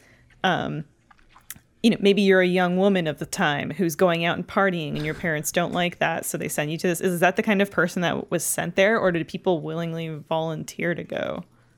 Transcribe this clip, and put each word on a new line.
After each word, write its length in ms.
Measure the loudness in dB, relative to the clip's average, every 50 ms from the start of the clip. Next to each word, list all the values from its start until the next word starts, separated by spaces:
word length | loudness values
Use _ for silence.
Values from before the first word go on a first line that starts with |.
| -20 _ _ _ _ _ _ _ 0
um, 400 | 0 2 0 -2 -4 -6 -8 -10 -12 _ _ _ _ _ _ _ _ _ -20 _ -20 -20 -20 _ _ _ _
you 80 | 2 2
know, 80 | 2 4
maybe 220 | 4 4 4 6
you're 180 | 4 6 6 6
a 80 | 4
young 300 | 4 2 2 2 2 2
woman 300 | 2 4 4 4 2 0
of 120 | -2 -4 -4
the 60 | -8
time 460 | -8 -2 0 0 0 0 0 -4 -6
who's 240 | -4 -2 -2 -2 2
going 260 | 2 4 4 4 2 0
out 140 | 0 -2
and 100 | -2 -6
partying 480 | -4 0 0 2 2 0 -2 -4 -6 -6
and 80 | -4 -4
your 80 | -6 -6
parents 380 | -4 -4 -2 -2 -2 -4 -2
don't 220 | -2 0 -2 0 0
like 260 | 0 0 -2 0 0
that, 260 | -2 0 0 -2 -4
so 120 | -6 -6
they 100 | -4 -4
send 240 | -4 -2 -2 -2 -2
you 60 | -2
to 100 | -2 0
this. 140 | 0 0 0
Is 180 | 0 -2 2 2
that 160 | 2 2 2
the 80 | 2 2
kind 180 | 2 2 2
of 80 | 2 2
person 320 | 0 0 0 0 0 -2 -2
that 280 | 0 -2 -2 -4 -4
was 140 | -4 -4 -2
sent 320 | -2 -4 -4 -4 -2 2
there, 200 | 2 4 4 4
or 140 | 2 2 2
did 160 | 0 0 -4
people 320 | -6 -8 -4 0 0 0 0
willingly 480 | -2 -4 -6 -6 -6 -6 -6 -6 -8
volunteer 880 | -8 -8 -10 -6 -4 -4 -2 -2 -4 -6 -6 -8 -10 -8 -4 -4 -4 -4
to 80 | -4 -6
go? 400 | -8 -6 -6 -4 -4 -6 -8 -10 -14 _ _ _ _ _